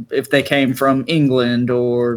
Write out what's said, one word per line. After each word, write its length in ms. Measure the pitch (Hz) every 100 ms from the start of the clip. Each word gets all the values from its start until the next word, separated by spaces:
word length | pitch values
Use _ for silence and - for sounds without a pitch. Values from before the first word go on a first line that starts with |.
| 113
if 200 | 123 135
they 100 | 139
came 320 | 135 143 135
from 320 | 123 135 135 127
England 640 | 165 139 127 120 120 123
or 460 | 123 123 120 120